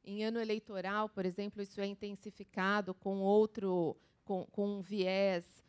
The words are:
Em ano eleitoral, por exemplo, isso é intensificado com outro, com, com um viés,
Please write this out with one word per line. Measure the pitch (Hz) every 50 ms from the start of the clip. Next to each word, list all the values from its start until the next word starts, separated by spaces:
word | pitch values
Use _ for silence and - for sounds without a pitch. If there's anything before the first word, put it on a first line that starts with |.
| -
Em | - 202 208 214
ano | 220 226 233
eleitoral, | 226 220 214 214 - - 214 190 180 190 202 214 214 214
por | - 202 185
exemplo, | 185 175 - 202 208 208 208
isso | 202 196 - -
é | 202
intensificado | 196 202 196 - 208 202 196 - 214 - - 196 - - 196 185 190 202 208 202 180 185
com | - - 196 196 196
outro, | 190 190 202 214 220 214 - - 190 190 185 180 170 156 - - _ _ _ _ _
com, | - 202 185 165 -
com | - - 202 202 202 202
um |
viés, | 185 180 202 208 185 185 190 190 196 196 190 175 175 - - - -